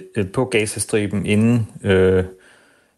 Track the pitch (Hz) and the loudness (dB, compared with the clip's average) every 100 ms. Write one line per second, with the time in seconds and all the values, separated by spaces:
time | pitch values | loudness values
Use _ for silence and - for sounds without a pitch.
0 | - 110 92 - 123 110 107 104 - 110 | -4 -6 -4 -4 -2 0 -2 -4 -4 -2
1 | 101 101 98 104 117 120 107 - 101 95 | -2 -4 0 2 2 2 -2 -4 0 4
2 | 92 92 90 - - _ _ _ _ | 4 2 0 -8 -20 _ _ _ _